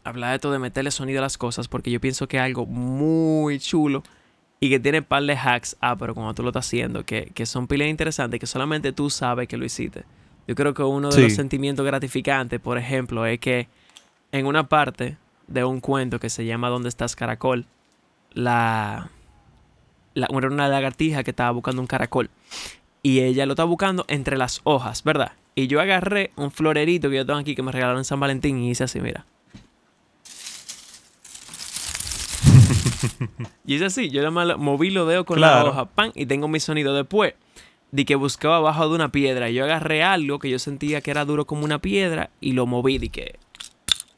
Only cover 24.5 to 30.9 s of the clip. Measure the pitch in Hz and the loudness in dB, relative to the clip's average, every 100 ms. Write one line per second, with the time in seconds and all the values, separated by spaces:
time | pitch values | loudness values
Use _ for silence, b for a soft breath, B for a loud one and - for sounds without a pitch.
24.5 | - - 139 123 113 151 151 131 - _ | -2 0 0 0 -4 -2 0 -2 -6 _
25.5 | - 135 143 190 185 185 202 190 - 143 | -4 0 2 2 2 0 -2 -2 -4 -6
26.5 | - 156 151 156 175 143 135 135 147 143 | 0 2 2 2 2 2 0 0 -2 -2
27.5 | 131 131 131 127 127 131 139 139 135 147 | -4 -4 -2 0 0 -2 -2 0 0 0
28.5 | 135 120 120 127 - - - - _ _ | 0 -2 -2 -4 -4 -6 -8 -12 _ _
29.5 | - - _ _ _ _ _ - - - | -20 -20 _ _ _ _ _ -20 -16 -16
30.5 | - - - - | -16 -16 -18 -20